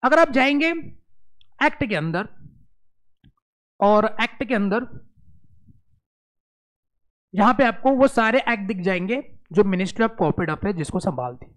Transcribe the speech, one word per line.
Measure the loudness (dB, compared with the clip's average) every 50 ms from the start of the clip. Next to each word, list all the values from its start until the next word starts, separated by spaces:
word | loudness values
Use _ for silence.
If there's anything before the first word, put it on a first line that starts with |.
| 2
अगर | 4 6 6
आप | 4 4
जाएंगे | 4 2 2 2 2 2 0 0 -2 -4 -8 -12 -16 -20 _ _ -20 -20 -20 -20 -20 -20 -20 -20 -6 0 0
act | 0 0 0 -4
के | -2 -2
अंदर, | -4 -2 -2 -4 -4 -6 -6 -12 -16 -18 -18 -20 -20 -20 -20 -20 _ _ -20 _ _ _ _ _ _ _ -20 _ _ _ _ _ _ _ _ _ _
और | 2 4 4 4 4 2 0 -2 -4
act | -4 -4 -8 -6
के | -4 -2
अंदर | -2 0 0 -2 -2 -4 -6 -12 -16 -16 -20 _ _ -20 -20 -20 -20 -20 -20 -20 -20 -20 -20 -20 _ _ _ _ _ _ _ _ _ _ _ _ _ _ _ _ _ _ _ _ _ _ _ _ _ _ _ _ _ _ _ -2
यहां | 2 4 4 4
पे | 4 2
आपको | 0 0 0 0 2
वो | 4 4 4 4
सारे | 4 2 0 2 2 0
एक्ट | 0 0 -4 -4 -4
दिख | -6 -6
जाएंगे | -4 -2 -2 -2 -2 -2 -4 -6 -6 -8 -12 -18 -20 -20 _ 2
जो | 2 2
Ministry | 4 2 0 -2 -4 0 0
of | 0 -2
Corporate | 0 0 0 0 0 0 -2 -4
Affairs | -4 -4 -4 -4 -4
जिसको | -4 -6 -4 -6 -4
संभालती। | -4 -4 -4 -4 -6 -8 -8 -12 -18 -20 -20